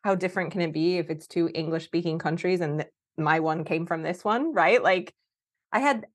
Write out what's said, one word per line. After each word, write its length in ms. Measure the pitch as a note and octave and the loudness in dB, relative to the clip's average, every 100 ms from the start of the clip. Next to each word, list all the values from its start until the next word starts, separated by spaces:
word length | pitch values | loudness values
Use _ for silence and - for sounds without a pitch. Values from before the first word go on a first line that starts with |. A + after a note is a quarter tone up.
how 100 | G#3 | 2
different 380 | F#3+ F3+ F#3 E3 | 0 0 -2 -2
can 80 | F#3 | -2
it 100 | E3+ | -2
be 260 | D#3 E3 F3+ | 0 0 0
if 120 | E3 | -2
it's 160 | D#3+ - | -6 -4
two 220 | F3 E3+ | -2 0
English 300 | E3+ D#3+ D#3+ | -2 -4 -4
speaking 340 | D#3+ E3+ E3+ D#3+ | -2 -2 -2 -2
countries 420 | D#3 E3+ F3+ F3+ | -2 -2 0 0
and 200 | D#3+ D3+ | 0 -2
th-, 100 | - _ _ - | -6 _ _ -4
my 220 | D3+ D#3+ | 2 2
one 240 | D#3+ D#3+ | 2 -2
came 220 | D3+ E3 E3+ | -2 -4 -2
from 160 | E3 | -4
this 220 | D#3+ F3+ | -4 -4
one, 280 | G#3 A#3 D#4+ | -2 0 0
right? 300 | C4 E3+ A#3+ | 2 4 6
Like, 300 | - F#3 - _ _ _ _ _ _ | 4 2 -2 _ _ _ _ _ _
I 80 | D#3+ | 0
had 260 | F3 A3+ - | 2 0 -6